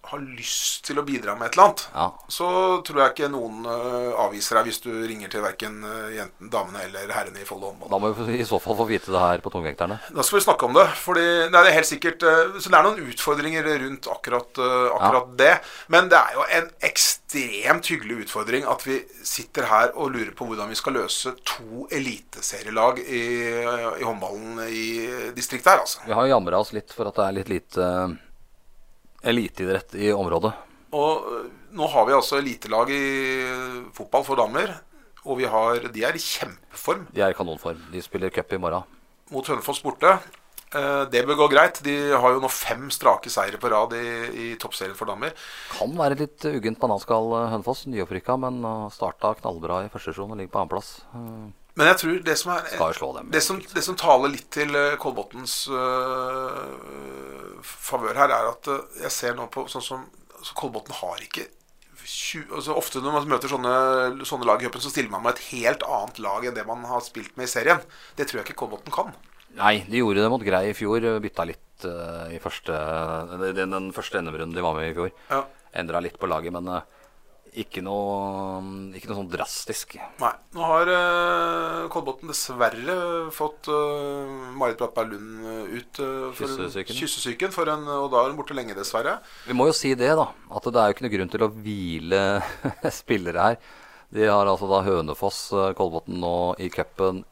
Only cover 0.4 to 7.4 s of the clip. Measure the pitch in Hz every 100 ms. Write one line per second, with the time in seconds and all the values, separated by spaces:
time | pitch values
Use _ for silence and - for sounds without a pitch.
0.4 | - - - - - 147 143 131 104 104
1.4 | 117 180 202 208 - - - - - -
2.4 | 175 180 185 185 175 147 135 127 143 143
3.4 | 113 110 117 117 123 123 123 113 104 104
4.4 | 101 113 117 107 120 113 113 110 98 107
5.4 | 104 92 107 107 107 110 110 110 98 -
6.4 | 98 117 92 101 92 98 101 104 95 98